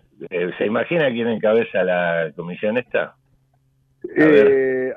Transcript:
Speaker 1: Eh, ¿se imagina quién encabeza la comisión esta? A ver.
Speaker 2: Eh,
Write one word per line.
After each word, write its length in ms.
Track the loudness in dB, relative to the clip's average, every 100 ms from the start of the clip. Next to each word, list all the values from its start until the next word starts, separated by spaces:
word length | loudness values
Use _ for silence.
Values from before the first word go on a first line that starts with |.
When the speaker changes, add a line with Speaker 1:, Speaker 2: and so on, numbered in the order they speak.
| _ -20 -8
Speaker 1:
Eh, 220 | -4 -4 -2
¿se 80 | -2
imagina 440 | -2 -2 0 0
quién 180 | 0 -2
encabeza 540 | 0 2 2 2 -2
la 460 | 0 0 0 -2 -4 -8
comisión 400 | -12 -6 -4 -4
esta? 260 | -4 -4
A 100 | -4 _ _ _ _ _ _ _ _ _
ver. 420 | -8 2 4 6 6
Speaker 2:
Eh, 420 | 4 0 -2 -4